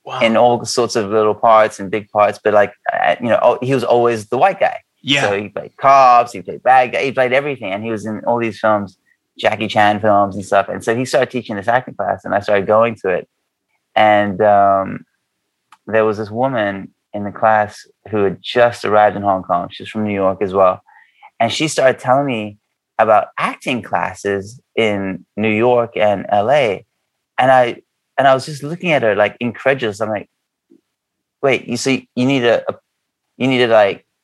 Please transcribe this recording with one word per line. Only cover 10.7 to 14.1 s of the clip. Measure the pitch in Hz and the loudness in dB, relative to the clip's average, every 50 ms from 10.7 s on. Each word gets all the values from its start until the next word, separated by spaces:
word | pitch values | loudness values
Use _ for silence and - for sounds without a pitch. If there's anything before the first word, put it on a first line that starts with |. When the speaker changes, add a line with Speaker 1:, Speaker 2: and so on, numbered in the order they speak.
| 95 95 - | -6 -8 -4
Speaker 2:
so | - 117 | -4 -2
he | 120 131 | -2 -2
started | 127 - 147 127 123 | -2 0 0 0 0
teaching | - 127 110 - 110 101 | -4 -10 -8 -6 -10 -8
this | 95 110 | -2 -2
acting | 117 127 127 - - | -2 -2 -2 -4 -10
class, | - 98 95 98 95 _ | -8 -4 -4 -4 -6 _
and | 95 95 | -4 -4
I | 101 | -4
started | 101 - 104 101 98 | -2 0 -2 -2 0
going | 98 107 110 113 117 113 101 | 2 2 2 2 0 -2 -4
to | _ 95 | _ -4
it. | 92 80 - _ _ _ _ _ _ _ _ _ _ _ _ _ _ | -4 -4 -6 _ _ _ _ _ _ _ _ _ _ _ _ _ _
And, | 107 107 107 | 2 4 4